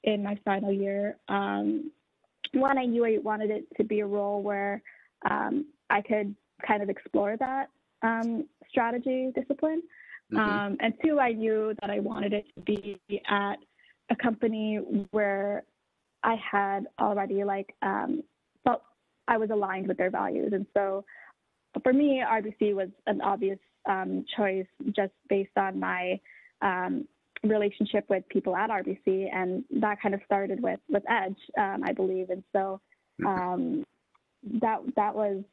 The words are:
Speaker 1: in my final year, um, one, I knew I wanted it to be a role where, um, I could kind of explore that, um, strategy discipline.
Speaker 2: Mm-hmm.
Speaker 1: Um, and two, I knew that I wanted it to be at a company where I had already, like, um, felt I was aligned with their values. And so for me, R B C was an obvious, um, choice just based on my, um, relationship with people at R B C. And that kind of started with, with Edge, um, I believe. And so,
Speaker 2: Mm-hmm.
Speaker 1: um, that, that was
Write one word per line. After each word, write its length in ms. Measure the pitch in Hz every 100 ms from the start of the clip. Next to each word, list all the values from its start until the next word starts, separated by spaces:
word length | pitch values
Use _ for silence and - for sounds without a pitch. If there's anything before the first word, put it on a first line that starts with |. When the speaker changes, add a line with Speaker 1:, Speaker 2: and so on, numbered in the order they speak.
Speaker 1:
in 200 | - 208
my 140 | 202 208
final 280 | - 196 202
year, 460 | 196 196 202 208 - -
um, 640 | 202 202 101 - - 311 _ _ _ _ _ -
one, 240 | 262 269 269
I 80 | 254
knew 200 | 233 233
I 120 | 214
wanted 300 | 214 214 214
it 140 | 208 - -
to 60 |
be 180 | 214 208
a 40 | 208
role 360 | 208 202 202
where, 400 | 202 202 202 202 - - _ _ -
um, 360 | - - - - _ _
I 120 | 202
could 340 | 208 214 202 202 _ _ -
kind 160 | 214
of 60 | 202
explore 480 | 202 - 214 202 226
that, 320 | 262 269 277 _ _ _
um, 460 | 226 226 226 226 - _ -
strategy 600 | - 233 247 254 262 262
discipline. 480 | 254 262 277 311 320 339 - - - _
Speaker 2:
Mm-hmm. 40 | -
Speaker 1:
Um, 400 | 214 208 202 196
and 120 | 226 226
two, 160 | 320 294
I 120 | 247
knew 420 | 226 220 220 214 220
that 100 | -
I 100 | 208
wanted 340 | 202 220 202
it 120 | 208 - -
to 60 |
be 380 | - 208 208 196 _ 202 -
at 260 | 202 202 202 _ _ _ _ -
a 60 | 226
company 640 | 247 220 226 220 214 214 - 214 196
where 520 | 214 202 196 202 202 - _ _ _ _ _
I 120 | 226 226
had 520 | - 202 196 196 - -
already, 460 | 208 202 196 196 202
like, 280 | 196 196 -
um, 420 | 196 202 - - - _ _ _ -
felt 180 | 240 _ _ _ _ -
I 100 | 233
was 140 | 214
aligned 360 | 214 196 190 190
with 100 | 185
their 120 | 185
values. 420 | 190 202 - -
And 140 | 196 202
so 320 | 208 196 196 196 - - _ _ _ _ -
for 120 | 262
me, 280 | 262 294 262
R 200 | 233 226
B 120 | 214 208
C 140 | 208
was 160 | 196 190 - -
an 140 | 202
obvious, 380 | - 202 196 196 _ _ -
um, 380 | 190 185 190 - -
choice 300 | 202 190 185 _ -
just 220 | 208 196 _ _
based 280 | 202 196 -
on 220 | 196 190
my, 400 | 185 180 180 190 - - - _
um, 460 | 202 185 185 185 - _ _ -
relationship 600 | 214 214 208 - 208 208 -
with 180 | 190 -
people 260 | 196 - 180
at 140 | 220
R 140 | 214
B 160 | 185 196 -
C. 240 | 190 190
And 320 | 185 185 185 262
that 300 | - 214 208
kind 120 | 208 202
of 60 | -
started 360 | 202 196 196
with, 180 | 240 202 -
with 140 | 208 -
Edge, 280 | 226 190 196 - -
um, 260 | 196 196
I 100 | 180
believe. 360 | - 190 185 185
And 140 | 185 -
so, 280 | 202 190 196 _ _ _ -
Speaker 2:
Mm-hmm. 60 | -
Speaker 1:
um, 580 | 185 180 - 170 311 294 _ _ _ _ _ 214 220
that, 180 | 226 220 - -
that 180 | 208
was 300 | 208 208 196 196